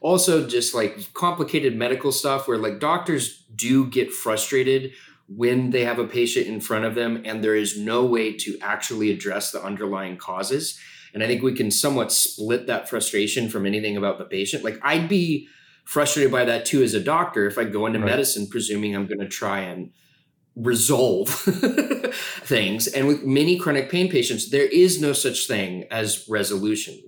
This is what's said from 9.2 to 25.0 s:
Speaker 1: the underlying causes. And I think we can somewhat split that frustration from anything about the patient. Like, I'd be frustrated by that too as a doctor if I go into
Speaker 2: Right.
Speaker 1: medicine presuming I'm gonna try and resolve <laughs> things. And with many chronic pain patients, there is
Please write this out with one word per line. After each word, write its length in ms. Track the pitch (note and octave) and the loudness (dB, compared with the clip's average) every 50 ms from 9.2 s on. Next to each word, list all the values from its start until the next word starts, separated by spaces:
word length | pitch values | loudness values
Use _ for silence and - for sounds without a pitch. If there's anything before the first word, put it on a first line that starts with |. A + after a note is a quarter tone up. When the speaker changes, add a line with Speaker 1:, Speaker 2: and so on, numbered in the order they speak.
| - G2+ F#2+ G#2 G#2 - - | -2 -4 -4 -4 -4 -4 -6
Speaker 1:
the 100 | G2 G2 | -8 -8
underlying 540 | G2 G2+ F#2+ G#2+ G2 G2 F#2+ G2 F#2 F2+ | -8 -6 -6 -4 -4 -4 -4 -6 -8 -10
causes. 640 | F2+ - - F#2 F#2 G2 G2 C3 C#3+ D#3+ - - - - - - - - - - | -10 -10 -8 -6 -6 -4 -2 -2 -2 -2 -6 -8 -10 -16 -20 -20 -20 -20 -12 -4
And 100 | G#2+ A2 | -2 0
I 40 | |
think 160 | A2+ B2 A2+ B2+ | 0 0 2 2
we 100 | C3 B2 | 0 2
can 180 | - A#2+ G#2 | 2 0 0
somewhat 420 | G3 - - D3 C#3 C3 A2 - - | 0 2 2 2 2 0 0 0 0
split 540 | - - - - - G#2+ A2 A#2+ B2 B2 | 0 0 0 -2 -4 -2 0 0 0 0
that 220 | - A#2 G#2+ - - | -2 -4 -4 -4 -4
frustration 640 | - A2+ G#2+ - - G#2 G#2 G#2 - C3 A#2+ A2 | -4 -4 -2 0 0 0 0 0 0 -2 -2 -2
from 160 | A2 G#2+ G2 | -2 -2 -2
anything 300 | G2 G2+ G#2+ G#2+ G#2+ G#2 | 0 0 0 -2 -2 -2
about 200 | G2+ G2 G2+ F#2+ - | 0 -2 -2 -2 -4
the 60 | F2+ | -6
patient. 400 | - - F#2+ G2 G2 - C#3+ - | -6 -4 -4 -4 -2 -4 -4 -4
Like, 160 | A2 G#2+ - - | -6 -6 -2 0
I'd 260 | C#3+ D#3 E3 E3 E3 | 0 0 2 2 2
be 400 | G3+ F#3+ F3 E3 D#3 C3+ - - - - _ _ _ _ _ | 2 2 2 2 0 -2 -4 -8 -18 -20 _ _ _ _ _
frustrated 480 | - - D3 D3 C#3+ - D#3 C#3 C3 B2 | -4 0 0 0 2 2 2 2 4 4
by 140 | B2+ B2 | 4 2
that 180 | A#2 A#2 A#2 - | 2 0 0 0
too 180 | - - C#3 B2+ | 0 2 4 4
as 120 | A2 G#2+ | 4 2
a 60 | G#2 | 0
doctor 460 | F#2 C3+ D#3 E3 F3+ - - A2+ G2+ | 0 0 0 0 0 0 0 0 0
if 120 | G2+ G2+ A#2+ | 0 0 -2
I 60 | A#2 | -2
go 200 | G#2+ G2 G#2 G#2+ | -2 -2 -2 -2
into 120 | A2+ A2 G#2+ | -2 0 0
Speaker 2:
Right. 80 | G#2+ G2+ | 0 2
Speaker 1:
medicine 360 | A#2 C3 C#3 C3 - G#2 G#2 G2+ | 2 2 2 0 -2 -2 -4 -6
presuming 480 | - A#2+ G#2 - G#2 G2+ G#2+ G#2 G2+ | -4 -4 -4 -2 -2 -2 -2 -2 -2
I'm 100 | G2 G2 | -4 -4
gonna 220 | F#2 G#2 G2+ G2 F#2 | -4 -6 -6 -6 -8
try 320 | - - - G2 G2 G2 | -6 -6 -4 -4 -2 -4
and 300 | F#2+ F2+ F2+ F#2 F2+ - - _ _ _ _ _ _ _ _ _ _ _ _ | -4 -6 -8 -10 -12 -12 -14 _ _ _ _ _ _ _ _ _ _ _ _
resolve 720 | A#2 A2+ B2+ B2 A2+ A2+ - D3 A#2+ C3 A#2+ G2 F2+ G#3 - | -4 0 0 2 2 4 2 4 4 4 4 2 2 0 -2
<laughs> 1160 | - - - - F3+ - - - - - - - - - - B3 - - - - - - - | -4 0 0 0 0 2 0 2 2 0 0 0 -2 -4 -4 -6 -6 -6 -8 -10 -10 -12 -4
things. 420 | - C#3 A2+ G#2+ G2 G2+ A2+ A#2 - | 0 2 2 2 2 0 0 -2 -2
And 180 | - C#3 C3+ | 0 2 2
with 160 | C#3+ D3 C#3+ - | 2 2 2 2
many 360 | C3+ C3 C#3 D3+ E3 F3+ F3+ | 2 2 4 4 4 4 2
chronic 320 | - D#3+ C#3+ C#3 C3+ - | 2 0 0 0 0 0
pain 200 | - F3 F#3 F#3 | 0 0 0 2
patients, 400 | F3+ C3+ A#2+ - A#2 - - - | 2 2 2 2 -2 -4 -2 0
there 160 | - C#3 C#3+ | 2 2 2
is 340 | C3+ - E3+ F3+ F#3 E3 D3+ | 4 6 6 6 6 6 4